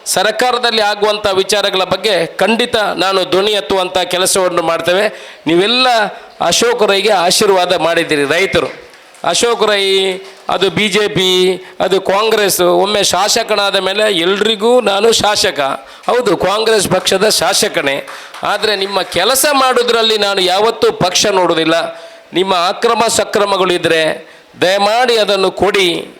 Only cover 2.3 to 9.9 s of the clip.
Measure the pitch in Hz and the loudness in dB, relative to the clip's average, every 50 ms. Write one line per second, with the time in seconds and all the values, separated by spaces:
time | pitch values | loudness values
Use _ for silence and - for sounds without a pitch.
2.3 | - - 185 196 226 220 240 240 - 226 208 185 170 170 175 190 196 190 180 156 | -2 -2 0 0 0 0 -2 -2 -2 -2 -2 -2 -2 -2 -2 0 0 0 0 0
3.3 | 160 185 190 214 214 202 196 - 202 190 185 180 185 185 180 175 180 175 190 180 | 0 0 0 0 -2 -2 -2 -2 -2 -2 -2 -2 -2 -2 -2 -2 -2 -2 0 0
4.3 | - 202 185 180 170 175 170 165 165 165 160 175 175 190 214 214 - - - - | 0 0 0 0 0 0 0 0 -2 -2 0 0 0 0 0 -2 -4 -8 -18 -20
5.3 | - - - 151 165 170 190 214 240 254 254 254 240 226 208 185 - - - - | -20 -8 -2 0 2 2 2 2 2 2 2 2 2 2 0 -2 -4 -12 -18 -20
6.3 | - - - 165 175 - 233 240 233 - 220 196 196 196 190 214 208 180 170 185 | -8 -4 -2 -2 0 0 0 0 2 0 2 2 2 2 2 2 2 2 2 2
7.3 | 196 - 214 202 196 185 180 180 185 170 151 165 170 170 165 143 156 147 143 135 | 2 2 2 2 4 2 2 2 0 0 0 0 0 0 0 0 0 0 0 0
8.3 | 151 170 196 - - 175 139 127 - - - - - - - - - - - 170 | 0 0 0 0 0 -2 -2 -2 -8 -14 -20 -20 -20 -20 -20 -20 -16 -6 -4 -2
9.3 | 180 180 233 240 233 190 208 214 208 202 196 196 | 0 0 0 0 2 2 2 0 2 0 2 2